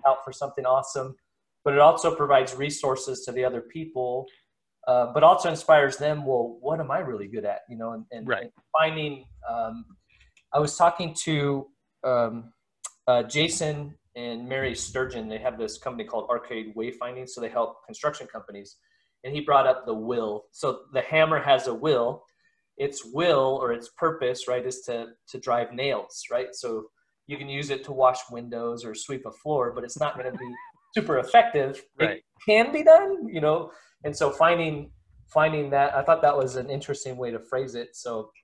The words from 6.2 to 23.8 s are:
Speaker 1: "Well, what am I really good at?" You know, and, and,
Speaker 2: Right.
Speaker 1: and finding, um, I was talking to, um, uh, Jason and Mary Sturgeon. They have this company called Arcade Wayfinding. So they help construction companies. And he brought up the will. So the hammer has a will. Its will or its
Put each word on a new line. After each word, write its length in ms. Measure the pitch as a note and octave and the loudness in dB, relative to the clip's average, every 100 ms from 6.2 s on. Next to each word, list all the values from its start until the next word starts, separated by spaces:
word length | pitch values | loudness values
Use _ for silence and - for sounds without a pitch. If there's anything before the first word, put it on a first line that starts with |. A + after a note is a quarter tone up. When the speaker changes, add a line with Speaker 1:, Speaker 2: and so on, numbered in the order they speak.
Speaker 1:
"Well, 320 | C3+ B2+ A#2+ - | 0 0 -2 -6
what 200 | C#3+ D#3+ | -6 -4
am 100 | C3+ | -2
I 100 | D#3+ | -4
really 280 | C#3 G#2+ G2+ | -4 -8 -8
good 160 | A2+ | -8
at?" 160 | G#2 G2+ - | -6 -6 -10
You 80 | A2+ | -10
know, 160 | A2+ | -10
and, 140 | A2+ - | -10 -14
and, 160 | A#2 A2+ | -12 -6
Speaker 2:
Right. 180 | G#2 | -6
Speaker 1:
and 80 | - _ _ | -6 _ _
finding, 540 | D#3 D#3+ D#3+ D3+ C#3 B2+ - A#2 | 0 0 -2 -6 -8 -16 -16 -10
um, 380 | A#2 A2+ A#2 A2+ _ _ _ _ _ - | -6 -6 -8 -18 _ _ _ _ _ -4
I 40 | C#3+ | -2
was 160 | D3+ - | -2 4
talking 340 | E3+ F3 E3+ D#3 | 2 2 -8 -6
to, 460 | - D3+ C#3+ C#3 C3+ _ _ _ | -2 0 0 -2 -6 _ _ _
um, 500 | C3 B2 A#2 A#2 A#2 _ _ _ - _ - | -2 0 0 -4 -14 _ _ _ -20 _ 2
uh, 160 | B2 | 2
Jason 760 | - D3+ E3 - D#3 D3 D3 - _ A#2+ | 2 0 0 0 -4 -4 -10 -16 _ -12
and 320 | A#2+ A#2 B2 | -10 -10 -6
Mary 260 | C3+ C3+ | -4 -4
Sturgeon. 540 | A#2 - C3 B2+ A#2+ A2 | -6 -6 -4 -4 -6 -8
They 80 | A2 | -6
have 200 | B2 A2 | -6 -6
this 180 | A2 - | -8 -8
company 240 | C3 A#2+ G#2+ | -10 -4 -4
called 200 | A#2 G2+ | -4 -2
Arcade 440 | A#2+ - A2+ A2 | -4 -4 -10 -8
Wayfinding. 540 | G#2+ B2 B2 B2 B2+ B2+ | -8 -8 -6 -10 -10 -12
So 100 | - | -10
they 100 | A2+ | -6
help 340 | A#2 A2+ - | -4 -4 -6
construction 420 | - G#2+ D3+ - B2+ | -20 -6 -6 -6 -14
companies. 500 | A2 G#2+ G2+ G2+ _ _ _ _ _ | -16 -16 -18 -20 _ _ _ _ _
And 120 | C3 | -10
he 60 | D3 | -6
brought 240 | D3 C#3 C3 | 4 4 6
up 180 | B2+ | 2
the 100 | A#2+ | -2
will. 520 | A2 A2 A#2+ G#2+ G#2 - | -6 -2 -2 -2 -6 -10
So 340 | - C#3 - - | -6 -4 -4 -6
the 80 | C3 | -4
hammer 360 | - D#3 D#3+ D3+ | 0 4 4 2
has 280 | C#3 C3 C3 | 4 4 2
a 80 | |
will. 500 | A2+ D3+ B2+ A#2 D3 _ _ _ _ _ - | -2 2 2 2 -4 _ _ _ _ _ -6
Its 260 | C#3 - | -6 -6
will 540 | A2+ C3+ F3 C#3+ C3+ C3+ | -10 0 4 4 4 0
or 120 | B2+ | -2
its 180 | A#2+ | -4